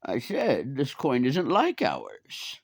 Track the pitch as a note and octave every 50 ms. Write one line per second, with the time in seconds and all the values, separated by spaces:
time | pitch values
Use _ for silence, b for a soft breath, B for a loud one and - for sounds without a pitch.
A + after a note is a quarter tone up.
0 | _ - F2+ A2 B2 - G3 G3 B3 A#3 C3+ F2+ D#2 B2+ C#3 C3 C#3+ C3+ - -
1 | - D#3 C3 B2 B2 B2+ C3+ F3 F3+ D3 F3 G3+ B3+ F4 D#4+ - - G2+ D2 B1+
2 | A1 G1+ - - _ _ - - - - - -